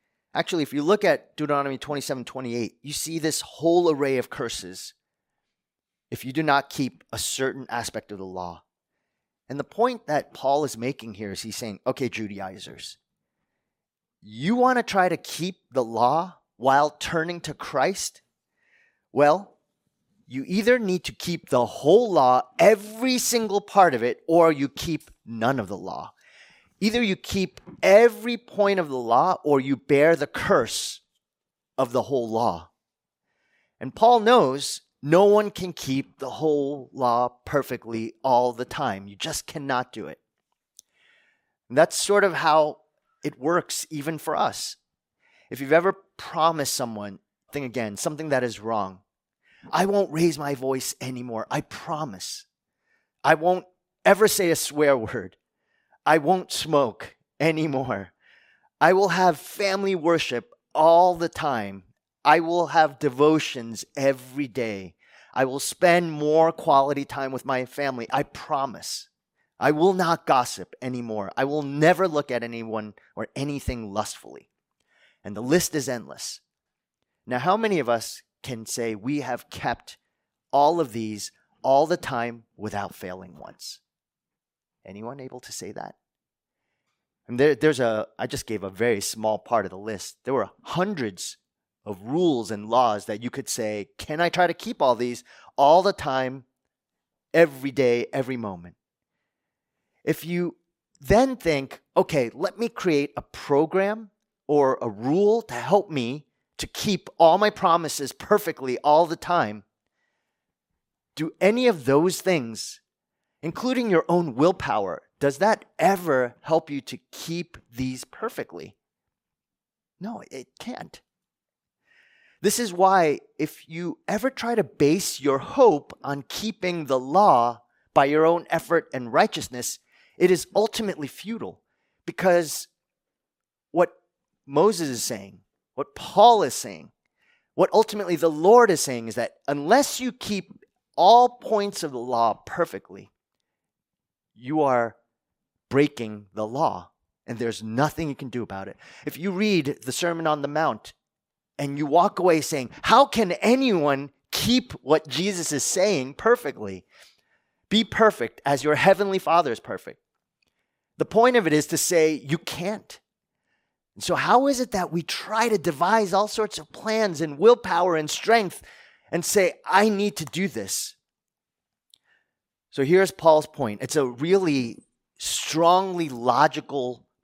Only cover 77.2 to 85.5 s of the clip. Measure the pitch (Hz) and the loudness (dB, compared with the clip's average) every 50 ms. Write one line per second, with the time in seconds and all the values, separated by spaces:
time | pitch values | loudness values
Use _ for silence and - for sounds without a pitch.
77.2 | _ 120 123 123 131 180 196 220 226 214 190 156 120 117 117 113 - - - - | _ -8 -6 -2 0 0 0 0 0 0 -2 -2 0 0 -2 -2 -2 -8 -14 -16
78.2 | - _ _ _ - 139 123 113 110 - - 123 117 113 110 98 104 131 147 147 | -20 _ _ _ -14 -12 -12 -12 -10 -8 -8 -6 -4 -6 -6 -6 -6 -6 -6 -4
79.2 | 123 127 123 113 - _ - - - 131 117 - _ - - _ _ _ _ _ | -4 -6 -8 -8 -10 _ -14 -8 -6 -6 -6 -6 _ -18 -20 _ _ _ _ _
80.2 | _ _ _ _ _ _ - 139 143 151 170 170 151 120 104 117 113 107 107 104 | _ _ _ _ _ _ 2 2 4 4 2 0 -2 -4 -6 -8 -8 -8 -8 -10
81.2 | - - - _ _ _ _ _ - 131 135 139 160 156 180 170 - 131 135 117 | -12 -14 -16 _ _ _ _ _ 0 2 4 4 4 2 0 -4 -4 -6 -6 -4
82.2 | 117 120 117 117 _ _ _ - 101 107 104 104 98 90 - - 95 90 90 92 | -4 -6 -8 -12 _ _ _ -12 -10 -8 -8 -8 -10 -10 -12 -14 -14 -12 -12 -14
83.2 | 92 90 - - - - - _ - - - - _ _ _ _ _ _ _ _ | -16 -20 -20 -20 -20 -20 -20 _ -18 -18 -18 -20 _ _ _ _ _ _ _ _
84.2 | _ _ _ _ _ _ _ _ _ _ _ _ - 92 98 104 110 120 139 143 | _ _ _ _ _ _ _ _ _ _ _ _ -20 -20 -18 -16 -16 -16 -14 -16
85.2 | 127 131 - 127 - - | -16 -18 -18 -18 -18 -16